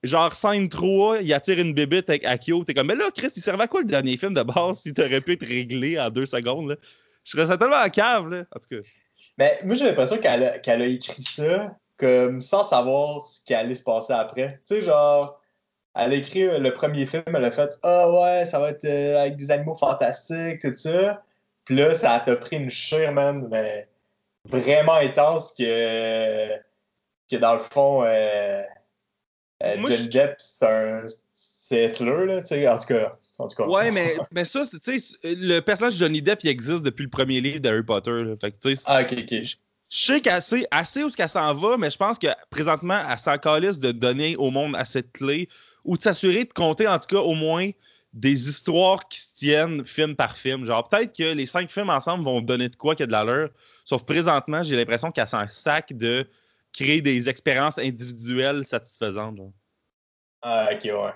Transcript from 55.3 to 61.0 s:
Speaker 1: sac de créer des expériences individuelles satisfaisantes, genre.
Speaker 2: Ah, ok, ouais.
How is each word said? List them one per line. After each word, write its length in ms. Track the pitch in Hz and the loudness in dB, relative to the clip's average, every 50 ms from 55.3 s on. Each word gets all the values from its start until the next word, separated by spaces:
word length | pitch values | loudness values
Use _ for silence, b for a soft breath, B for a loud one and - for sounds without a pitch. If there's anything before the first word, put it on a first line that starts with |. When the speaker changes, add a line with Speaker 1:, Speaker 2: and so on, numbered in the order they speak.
| - 117 104 104 | -2 -4 -4 -4
Speaker 1:
sac 440 | - - - 156 147 156 160 - 143 | -8 -6 -2 0 0 0 0 -4 -10
de 320 | 120 110 117 120 127 135 - _ _ _ _ _ _ _ _ _ | -4 -2 0 0 -2 -2 -6 _ _ _ _ _ _ _ _ _
créer 280 | - 139 135 151 160 151 | -4 0 2 2 2 2
des 260 | 139 135 123 120 131 | 2 0 2 0 -2
expériences 480 | 127 - _ 156 135 131 139 156 - - | -4 -2 _ 0 0 2 0 0 -2 -2
individuelles 840 | 117 135 127 113 123 123 120 117 113 117 123 127 127 135 143 147 139 | -4 -4 -4 -6 -10 -14 -12 -12 -8 -6 -2 0 0 0 0 -2 -6
satisfaisantes, 720 | - - 117 - - - - 113 107 95 101 107 110 110 101 | -6 -6 -6 -6 -8 -10 -6 -6 -6 -4 -6 -8 -10 -12 -14
genre. 140 | 95 98 98 98 _ _ _ _ _ _ _ _ _ _ _ _ _ _ _ _ - | -16 -20 -20 _ _ _ _ _ _ _ _ _ _ _ _ _ _ _ _ _ -6
Speaker 2:
Ah, 260 | 120 117 113 107 107 104 | -2 0 0 2 0 -2
ok, 120 | 104 - | -2 -4
ouais. 260 | 107 104 104 | -4 -2 -2